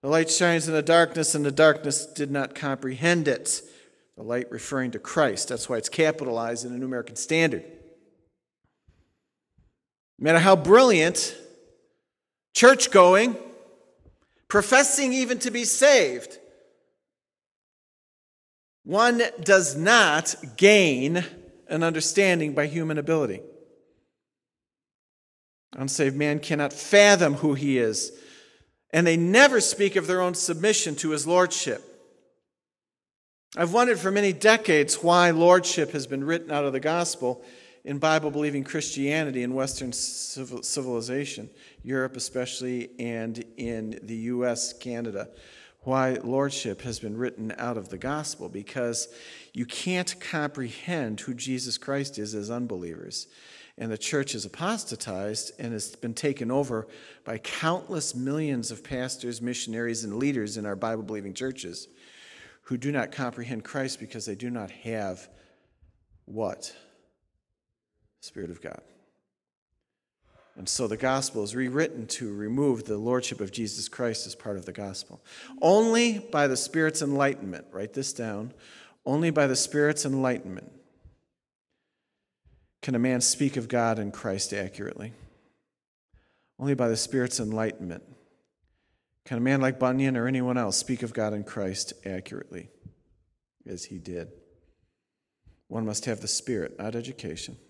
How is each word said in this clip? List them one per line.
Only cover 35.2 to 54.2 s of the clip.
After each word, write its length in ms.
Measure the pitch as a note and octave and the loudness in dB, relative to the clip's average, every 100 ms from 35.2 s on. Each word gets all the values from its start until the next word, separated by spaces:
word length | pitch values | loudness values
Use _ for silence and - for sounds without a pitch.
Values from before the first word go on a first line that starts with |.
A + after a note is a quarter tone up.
| F3 | 6
lordship 600 | E3 F3 F3+ F3 - C#3+ | 6 8 8 4 -2 -2
has 180 | D3+ B2+ | -4 -6
been 160 | C3+ | -6
written 260 | C#3 E3 E3 | -4 -4 -2
out 140 | D3 | -2
of 80 | C#3+ | -2
the 80 | C3 | -2
gospel 640 | D3 E3+ E3+ - B2 B2 - - - _ | 0 0 -2 -2 -4 -4 -12 -20 -20 _
in 140 | - C#3+ | -8 0
Bible-believing 640 | D#3 D#3 D3+ C#3+ D3+ C#3+ | 2 2 2 -2 -2 -2
Christianity 800 | C3+ D#3 D3 C3+ C#3 D#3 D3+ C3 | -4 -6 -6 -4 -2 -2 -2 -4
in 120 | B2 | -4
Western 380 | C3 C3 - B2+ | -2 -4 -6 -8
civil-, 720 | A#2+ - - - C#3 C3 B2+ | -6 -8 -8 -10 -10 -12 -10
civilization, 880 | - - B2+ A#2+ A#2 C3 C#3 - G#2+ - - _ | -6 -6 -4 -6 -4 -6 -6 -10 -14 -18 -20 _
Europe 340 | - C3+ C3 C3 | -6 -4 -4 -6
especially, 760 | - C3 B2+ - B2+ B2 - - | -8 -6 -6 -8 -6 -6 -8 -8
and 460 | A#2 A#2 A2+ A2+ A2 - | -8 -6 -6 -8 -12 -10
in 420 | A#2+ A2+ A2 A#2 | -8 -6 -8 -12
the 140 | G#2 A2+ | -12 -8
U 280 | A#2 B2 | -6 -2
S, 280 | B2 A#2 - | -2 -2 -6
Canada, 580 | - B2 A#2+ A#2 G2 G2+ - - - - _ | -10 -10 -8 -8 -8 -12 -16 -20 -20 -20 _
why 320 | - C3 C3 | -2 0 0
lordship 680 | B2+ A#2 C3 C#3 C#3 A#2 G2 | -2 -4 -2 -2 -4 -8 -8
has 160 | B2 G#2+ | -10 -10
been 180 | A2 A2 | -10 -6
written 380 | B2 - A2 - | -8 -6 -10 -8
out 220 | A#2+ A2+ | -8 -8
of 100 | F2+ | -10
the 80 | F#2 | -10
gospel, 540 | B2+ D3+ D3+ - F2+ | -6 -6 -8 -10 -12
because 580 | F#2+ G2+ C3+ A#2+ A#2+ - - - - - | -12 -10 -6 -4 -4 -8 -12 -20 -20 -16
you 100 | G#2 | -10
can't 560 | B2 - F3+ F3+ F3+ - | -8 -6 -4 -2 -4 -8
comprehend 1000 | - D#3+ D3 C#3+ B2 - - E3+ A#2+ G#2+ | -8 -4 -4 -6 -10 -10 -8 -6 -4 -6
who 120 | - | -8
Jesus 460 | A#2+ C3 B2+ B2 - | -10 -6 -6 -6 -8
Christ 400 | - C#3 C#3 A#2+ | -6 -6 -6 -8
is 160 | G#2 | -8
as 160 | G#2+ G#2 | -8 -8
unbelievers. 760 | A#2+ A#2+ F#2+ F2 E2 E2+ - - - - - - - | -6 -6 -8 -10 -12 -12 -14 -14 -20 -20 -20 -20 -10
And 120 | A2+ | -8
the 60 | A2 | -6
church 380 | - D3 | -4 -4